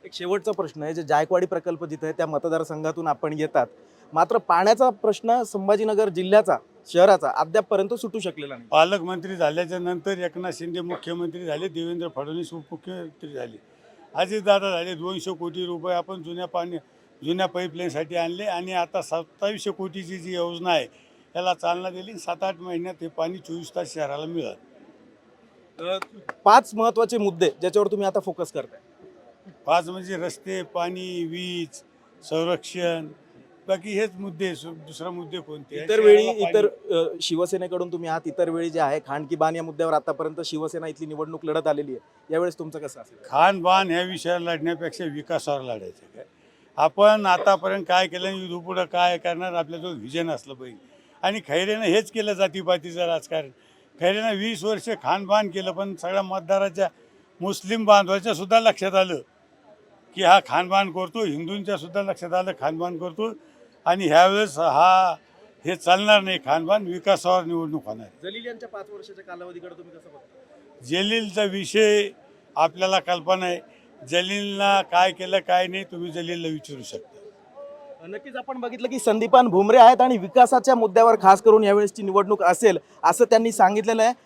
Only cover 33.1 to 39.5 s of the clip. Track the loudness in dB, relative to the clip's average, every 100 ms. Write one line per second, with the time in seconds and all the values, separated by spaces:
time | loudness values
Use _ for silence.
33.1 | -18 _ _ _ _ -6 -4 -2 -4 -4
34.1 | -6 -14 -6 -6 -6 -14 -18 -18 -12 -10
35.1 | -10 -12 -12 -12 -16 -14 -12 0 6 8
36.1 | 8 6 0 2 4 2 -2 -2 0 0
37.1 | -4 -4 -2 -2 -2 -6 -6 -6 -6 -6
38.1 | -6 -6 -2 -2 -2 -4 -2 0 -2 -6
39.1 | -10 -6 -2 -2